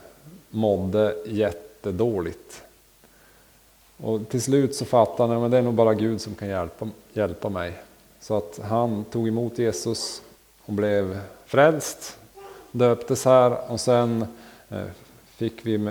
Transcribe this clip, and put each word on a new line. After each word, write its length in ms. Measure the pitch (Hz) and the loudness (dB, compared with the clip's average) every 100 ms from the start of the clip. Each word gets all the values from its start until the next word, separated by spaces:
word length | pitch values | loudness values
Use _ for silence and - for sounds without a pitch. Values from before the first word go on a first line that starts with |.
| - - 147 180 - | -20 -20 -20 -20 -10
mådde 640 | 110 110 95 95 107 107 - 110 | -2 2 2 0 2 2 0 -6
jättedåligt. 1400 | 107 104 98 - - 104 90 117 101 82 - - - - _ _ _ _ _ _ _ _ _ _ _ _ - | -2 -2 -2 -12 -12 -6 -2 0 0 -4 -8 -16 -20 -20 _ _ _ _ _ _ _ _ _ _ _ _ -10
Och 320 | 110 110 113 | -4 -4 -4
till 120 | 127 | -4
slut 340 | 127 143 131 - | 0 2 2 -2
så 100 | 117 | 2
fattade 480 | 123 110 - 117 | 4 4 2 0
han, 80 | 117 | 2
"Men 100 | 120 | 2
det 60 | 127 | 2
är 40 | |
nog 120 | 120 | 2
bara 200 | 117 113 | 4 4
Gud 280 | 104 110 107 | 4 0 -2
som 140 | 107 98 | -6 -10
kan 120 | 101 | -6
hjälpa, 420 | 95 82 - 110 101 - | -4 -6 -8 -12 -14 -8
hjälpa 360 | 107 101 107 107 | -2 -2 -2 -6
mig." 240 | 95 87 87 - _ _ _ | -4 -6 -10 -16 _ _ _
Så 180 | - 107 | -4 -4
att 220 | - - | -4 -10
han 420 | 101 117 120 107 107 | -2 0 0 -2 -4
tog 160 | 117 113 | -2 0
emot 320 | 113 120 117 | 0 -2 -2
Jesus 640 | 117 - 120 113 - - - - _ _ - | -2 -2 -4 -4 -6 -10 -18 -20 _ _ -6
och 80 | |
blev 460 | 101 104 101 95 98 98 - - | -2 2 2 0 -4 -10 -18 -2
frälst, 720 | 127 151 156 - - - - - - - - - | 4 6 4 -4 -10 -16 -18 -20 -20 -20 -20 -8
döptes 540 | 123 123 117 - 127 131 | 2 2 2 0 0 6
här, 460 | 131 123 120 - | 6 6 2 -4
och 80 | 113 | -2
sen, 460 | - 120 120 113 110 - - - - | 2 4 2 0 -4 -8 -20 -20 -12
eh, 160 | 101 98 92 - - - - | -10 -10 -12 -20 -20 -20 -8
fick 300 | 113 - 117 | -6 -6 -4
vi, 120 | 107 104 | -2 -2